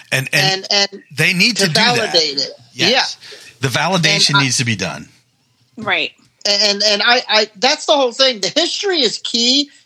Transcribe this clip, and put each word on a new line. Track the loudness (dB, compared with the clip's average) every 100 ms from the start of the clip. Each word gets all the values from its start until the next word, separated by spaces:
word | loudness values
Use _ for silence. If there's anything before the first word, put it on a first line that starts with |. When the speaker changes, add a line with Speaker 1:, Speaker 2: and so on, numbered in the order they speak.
| -4
Speaker 1:
And, | -4 0
and | 0 2 -2 -2
Speaker 2:
and, | 0 0
and | -6 -12
Speaker 1:
they | -2 0
need | 2 0 2
Speaker 2:
to |
Speaker 1:
to | 0
do |
that. | 2 2 2
Speaker 2:
validate | 0 -2 -2 -4
it. | -8 -12 -14
Speaker 1:
Yes. | -2 0 2 -2 -8
Speaker 2:
Yeah. | -16 -20 -20 -4 -2
Speaker 1:
The |
validation | 0 0 2 2 2 2
Speaker 2:
And | 2
I |
Speaker 1:
needs | 0 0
to | 0
be | -2
done. | -4 -8 -14 _ _ _ _ _ _ -10
Speaker 3:
Right. | -4 -2 -4 _ _ _ -2
Speaker 2:
And, | 0 0 0
and | 0 2
I, | 4 2 2
I, | 0 0 0
that's | 0 0 0
the |
whole | 2 2
thing. | 2 0 0
The | -2
history | -2 -2 -2 -2 0
is | 0 -2
key | -6 -2 0 0 -2 -10